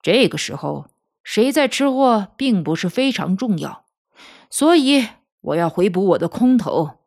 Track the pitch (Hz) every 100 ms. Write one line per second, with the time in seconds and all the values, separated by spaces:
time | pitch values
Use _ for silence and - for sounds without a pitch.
0 | - 226 208 151 - 139 147 147 143 _
1 | _ _ - - 254 285 269 - 277 262
2 | 262 226 196 _ 269 202 156 165 180 240
3 | 269 226 180 190 254 175 143 - _ _
4 | _ _ - - _ - 302 339 262 277
5 | 220 - _ _ - 156 165 - 190 175
6 | 196 170 170 - 254 254 170 139 156 -